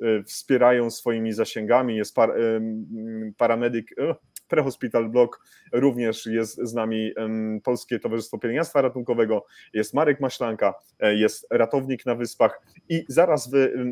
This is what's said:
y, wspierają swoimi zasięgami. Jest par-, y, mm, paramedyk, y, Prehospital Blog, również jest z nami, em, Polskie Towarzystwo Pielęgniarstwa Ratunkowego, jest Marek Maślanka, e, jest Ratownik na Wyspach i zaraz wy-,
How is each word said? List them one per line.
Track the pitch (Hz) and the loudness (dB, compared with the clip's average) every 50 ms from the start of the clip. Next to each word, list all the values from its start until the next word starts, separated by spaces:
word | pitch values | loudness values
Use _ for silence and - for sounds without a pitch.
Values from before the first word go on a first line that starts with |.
| 117 113 110 104 | 0 0 0 0
y, | 98 | -2
wspierają | - - - - - 135 120 123 123 123 120 120 117 | -6 -14 -8 -2 2 4 6 6 6 6 4 2 -2
swoimi | 117 - - 123 113 113 113 113 107 | -4 -6 -4 -4 -2 -2 -2 -2 -2
zasięgami. | 110 110 - - 113 107 107 120 131 127 123 110 | -2 -2 -4 -4 -6 0 2 2 2 2 2 -2
Jest | 107 104 - - | -2 -4 -2 0
par-, | 120 113 113 - 110 | 2 2 2 2 0
y, | 117 | 0
mm, | 113 113 110 110 113 110 110 110 - 113 110 110 113 110 110 110 107 104 | 0 0 -2 -2 -4 -6 -8 -10 -10 -12 -12 -10 -10 -10 -10 -10 -8 -4
paramedyk, | - 120 117 113 117 120 120 123 113 113 - - | 0 0 0 2 0 0 -2 -2 -4 -6 -8 -8
y, | - 139 165 170 - _ _ - - _ - | -6 -4 -4 -4 -6 _ _ -20 -18 _ -2
Prehospital | 170 151 135 135 - - 131 117 - 117 117 110 | 0 0 0 0 -2 -6 -6 -2 0 0 0 2
Blog, | 117 123 120 117 - - _ _ _ _ _ - - | 2 2 2 2 0 -10 _ _ _ _ _ -4 0
również | 123 135 139 120 123 120 113 110 - - | 2 2 2 2 2 -2 -2 -2 -4 -4
jest | 113 110 113 113 110 - 123 123 | -4 -2 -2 -2 -4 -6 -8 -8
z | 113 113 | -6 -4
nami, | 117 110 110 113 110 110 110 - | -4 -4 -2 -2 -4 -4 -4 -6
em, | - 113 110 110 110 110 110 110 104 - | -6 -6 -4 -4 -4 -4 -4 -6 -6 -2
Polskie | 131 123 117 - - 123 107 | -2 -4 -4 -4 -6 -6 -6
Towarzystwo | - 113 113 113 110 - - 104 | -4 -4 -4 -6 -6 -8 -10 -6
Pielęgniarstwa | - 113 120 147 170 165 - 147 131 | -4 -4 -2 -2 -2 -2 0 0 0
Ratunkowego, | 127 123 127 117 - 117 117 113 107 113 104 - _ _ - - - - | 0 0 -4 -4 -2 2 2 2 2 2 -2 -2 _ _ -20 -16 -8 -4
jest | 107 107 - - | -4 -2 -2 0
Marek | 139 160 151 135 143 | 0 2 2 2 0
Maślanka, | 139 127 - - 127 117 110 - 107 98 - - _ _ _ - | -2 -4 -4 -4 -4 -4 -2 0 0 0 0 -2 _ _ _ 0
e, | 107 104 107 | 2 2 4
jest | 107 110 107 - - - - | 4 2 2 0 -2 -6 0
Ratownik | 117 120 117 - - 135 131 135 131 - - | 2 2 2 2 2 -2 -2 -2 -6 -6 -4
na | 127 120 | -4 -4
Wyspach | 120 120 117 - - 120 107 - - _ _ _ _ _ - | -4 -4 -4 0 2 2 2 2 0 _ _ _ _ _ -4
i | 165 165 165 - | -4 -4 -4 0
zaraz | 127 156 180 175 156 135 - 123 | 2 4 4 4 4 0 0 0
wy-, | 135 139 135 - - 131 123 123 | 2 4 4 4 2 -2 -4 -4